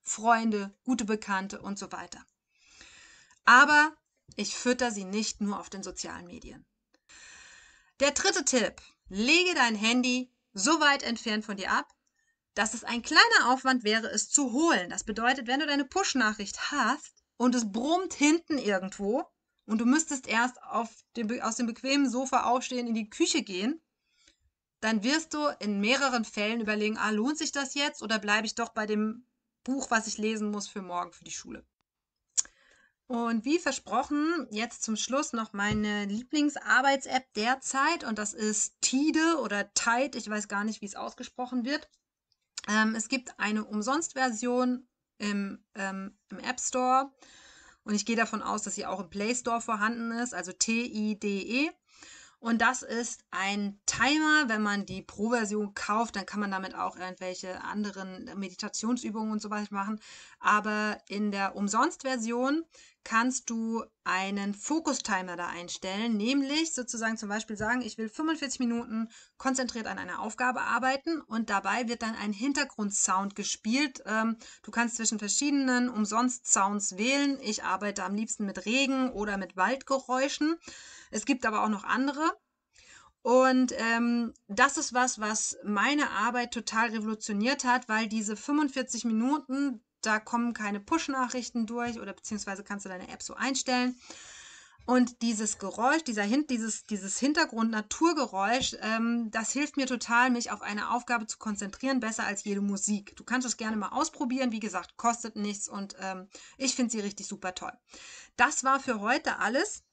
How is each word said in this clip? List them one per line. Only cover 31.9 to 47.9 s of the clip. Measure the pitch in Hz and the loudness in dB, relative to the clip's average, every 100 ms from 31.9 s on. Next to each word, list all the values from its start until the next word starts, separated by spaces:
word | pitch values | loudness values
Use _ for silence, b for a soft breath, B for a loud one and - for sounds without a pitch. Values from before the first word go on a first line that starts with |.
| _ _ _ _ - B B B B B B _ | _ _ _ _ -4 B B B B B B _
Und | 233 233 233 | -4 -2 -2
wie | 262 339 | 0 0
versprochen, | 294 262 - 220 277 294 311 339 233 | 0 -4 -2 -2 0 -2 0 -2 -4
jetzt | 208 233 - | -6 -6 -6
zum | - 214 | -6 -4
Schluss | - 254 202 | -2 -2 -2
noch | 233 220 | -6 -6
meine | 202 208 214 208 208 202 | -2 0 0 0 -2 -2
Lieblingsarbeits-App | 208 247 302 294 285 208 233 277 277 - 254 - | -6 -2 2 2 0 2 4 6 2 2 -4 -2
derzeit | 208 226 262 - 269 294 339 | -2 0 0 -2 2 2 2
und | 294 214 | -2 -4
das | 208 | -4
ist | - 214 214 - _ | -2 0 0 -2 _
Tide | - 262 311 311 320 320 | 0 4 4 6 4 2
oder | 220 202 202 | 0 -2 -2
Tide, | - 233 240 269 247 | 0 2 2 2 -4
ich | 208 | -6
weiß | 214 208 | -6 -2
gar | 202 | -2
nicht, | 214 208 | -2 -4
wie | 202 | -10
es | |
ausgesprochen | - 226 - 247 - 247 254 | -8 -10 -10 -14 -8 -4 -2
wird. | 233 302 - _ _ _ _ _ _ - - | -2 -4 -6 _ _ _ _ _ _ -12 0
Ähm, | 214 220 | 2 4
es | 220 - | 0 -2
gibt | 262 254 - | -4 -4 -4
eine | 202 214 | -2 0
Umsonstversion | 214 208 208 294 330 262 262 214 247 247 254 247 - _ _ _ | -2 -4 0 0 -2 0 0 0 0 2 2 0 -6 _ _ _
im, | 208 202 196 202 _ | -2 -2 -4 -8 _
ähm, | 208 196 190 196 _ _ | -8 -6 -6 -10 _ _
im | 196 | -8
App | - 247 | -6 -4
Store | - 254 254 262 277 _ B B B B B B | -2 0 4 4 2 _ B B B B B B
und | - | -2